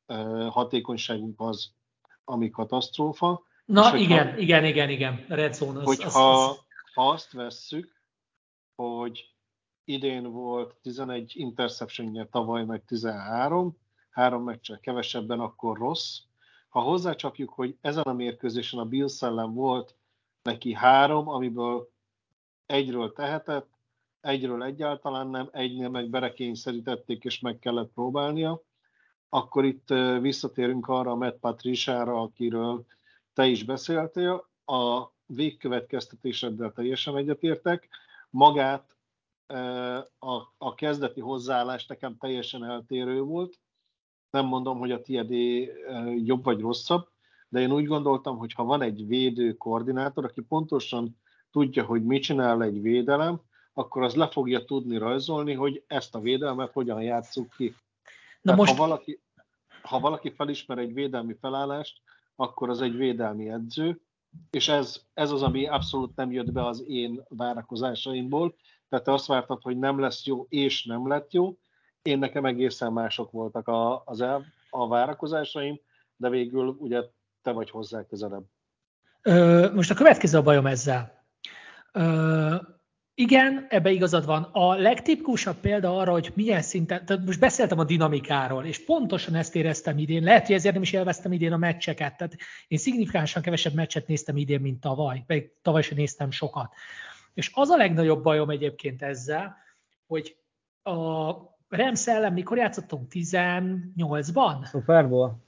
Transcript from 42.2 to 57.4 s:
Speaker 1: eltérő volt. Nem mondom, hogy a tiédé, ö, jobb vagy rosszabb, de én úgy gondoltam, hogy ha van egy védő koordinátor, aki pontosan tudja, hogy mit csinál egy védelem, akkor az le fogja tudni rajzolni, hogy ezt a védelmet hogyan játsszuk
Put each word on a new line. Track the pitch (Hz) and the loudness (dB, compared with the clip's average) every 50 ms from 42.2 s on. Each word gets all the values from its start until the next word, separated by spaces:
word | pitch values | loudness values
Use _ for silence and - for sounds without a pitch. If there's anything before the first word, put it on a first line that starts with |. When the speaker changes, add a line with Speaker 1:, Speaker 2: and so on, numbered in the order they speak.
| - 131 131 123 120 - - 127 120 | -8 -6 -6 -6 -6 -8 -10 -10 -10
Speaker 1:
eltérő | 117 120 117 113 - 135 127 127 127 127 135 | -10 -10 -10 -10 -6 -6 -4 -4 -2 -2 -2
volt. | 135 143 160 175 180 180 - _ _ _ _ _ _ _ _ _ _ _ _ _ _ _ | -4 -4 -4 -6 -6 -8 -10 _ _ _ _ _ _ _ _ _ _ _ _ _ _ _
Nem | - 139 135 | -2 0 0
mondom, | 131 131 127 127 135 127 | 0 -2 -2 -2 -4 -4
hogy | 120 123 123 | -4 -4 -4
a | 123 117 | -4 -4
tiédé, | - - 131 120 110 113 123 120 120 120 120 123 127 123 139 147 - | -4 -4 -4 -4 -2 -2 0 0 0 0 0 -2 -2 -6 -10 -14 -14
ö, | 131 127 117 117 120 | -12 -10 -8 -6 -4
jobb | 120 120 113 113 131 127 131 | -4 -2 0 0 0 2 2
vagy | 131 113 104 | 0 0 0
rosszabb, | 107 117 120 - - - 175 175 175 - _ _ _ _ _ _ _ _ | -2 -4 -4 -4 0 0 0 0 0 -4 _ _ _ _ _ _ _ _
de | 120 127 | -2 0
én | 127 127 | 2 2
úgy | 139 147 151 | 2 2 2
gondoltam, | 147 156 147 143 143 135 127 - 143 123 | 0 0 0 2 2 2 2 0 -4 -6
hogy | 113 117 113 - | -6 -8 -8 -6
ha | - 117 | -4 -2
van | 120 143 143 | 0 0 0
egy | 131 113 104 104 107 | 0 -2 -4 -6 -4
védő | 104 123 131 131 127 117 120 120 117 110 | -2 0 2 2 0 2 0 0 0 -2
koordinátor, | - - 117 113 113 117 127 127 131 135 139 135 156 135 | -4 -4 -4 -2 -2 -2 -2 -4 -2 -4 -4 -4 -6 -6
aki | 123 - - | -6 -8 -12
pontosan | 117 - 160 156 160 156 151 131 - - 127 120 117 117 117 _ _ _ _ _ _ _ | -6 -4 -2 -2 -2 0 -2 -2 -2 -4 -4 -4 -6 -6 -8 _ _ _ _ _ _ _
tudja, | - 147 143 131 131 135 113 | 0 2 2 2 2 -2 0
hogy | 107 117 117 110 | 0 0 0 2
mit | 117 135 139 135 | 2 2 0 0
csinál | - 151 135 127 120 117 117 117 | 0 0 2 2 2 2 2 0
egy | 107 104 104 | 0 -2 -2
védelem, | 104 113 120 123 117 135 143 147 156 170 175 170 - _ _ _ _ _ _ | 0 0 2 2 2 2 2 2 2 0 -2 -4 -8 _ _ _ _ _ _
akkor | 139 127 - - 131 127 | -8 -8 -6 -4 -2 -2
az | 123 120 | 0 2
le | 156 160 | 2 2
fogja | 151 - 147 127 123 127 117 120 | 2 0 -2 -2 0 0 -2 -2
tudni | - 139 135 123 123 117 | -2 -4 -4 -2 -2 -4
rajzolni, | 110 107 117 127 135 135 165 160 151 147 147 139 | -2 -2 -2 -2 -2 -4 -4 -4 -4 -4 -4 -2
hogy | 131 139 143 135 - - | -2 -2 -2 -4 -6 -8
ezt | - 151 135 - - - | -6 -6 -6 -6 -6 -8
a | 113 | -6
védelmet | 107 120 127 131 147 143 127 127 131 120 | -2 0 0 0 0 -2 -4 -4 -6 -4
hogyan | - 139 123 120 110 110 | -4 -4 -4 -2 -4 -4
játsszuk | 110 120 120 117 117 - - 135 | -2 -2 -2 -4 -4 -6 -8 -10